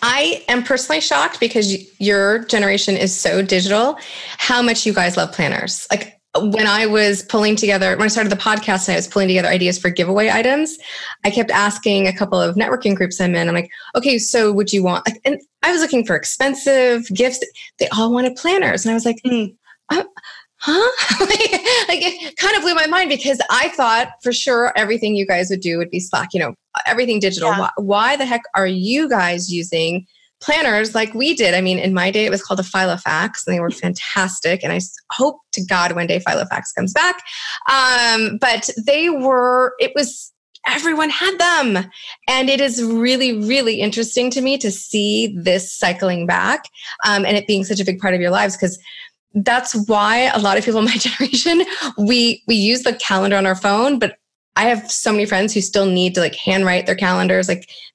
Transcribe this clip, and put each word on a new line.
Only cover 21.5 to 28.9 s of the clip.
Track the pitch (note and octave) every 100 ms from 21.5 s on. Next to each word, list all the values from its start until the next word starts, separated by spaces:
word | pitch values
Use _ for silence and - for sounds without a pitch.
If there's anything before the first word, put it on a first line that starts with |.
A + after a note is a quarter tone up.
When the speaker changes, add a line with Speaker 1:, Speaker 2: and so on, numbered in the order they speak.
| F#4 A4 B4 G4
Speaker 1:
like, | E4+
it | F4 F4 D#4+ -
kind | F#4+ G#4+
of |
blew | E4+
my | E4 D#4
mind | F4+ F4
because | C#4 C4+ B3+ -
I | A#3+ D#4
thought | - A#3 A3+ B3 -
for | B3
sure | A#3+ C4+ A#3+ A#3+ -
everything | G#3 A3+ G#3+ G#3
you | G3
guys | F3+ F#3
would | F#3+
do | F#3 E3+
would | F3
be | F3
Slack, | F3+ D3 F3
you | F3+
know, | D3 - _ - -
everything | A3+ B3 G#3+
digital. | F#3+ F3+ A3
Speaker 2:
Yeah. | G3
Speaker 1:
Why, | F#3+ -
why | G3 G3+ A#3 C#4+
the | B3+
heck | A#3 - G3
are | F#3+
you | F#3 G3